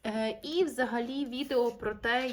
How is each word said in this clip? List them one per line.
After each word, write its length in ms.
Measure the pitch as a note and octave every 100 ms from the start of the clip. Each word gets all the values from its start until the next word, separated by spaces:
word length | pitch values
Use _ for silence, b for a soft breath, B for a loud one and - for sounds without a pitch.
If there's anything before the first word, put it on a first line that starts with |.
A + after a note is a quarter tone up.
| A3
Е, 340 | A3 A3 G#3+
і 200 | D#4+ E4+
взагалі 640 | E4 A#3+ A#3+ A#3+ A#3+ C#4 C4
відео 460 | B3 C#4+ B3+ A#3+
про 240 | A#3 G#3 G#3+
те, 320 | A#3 B3 B3+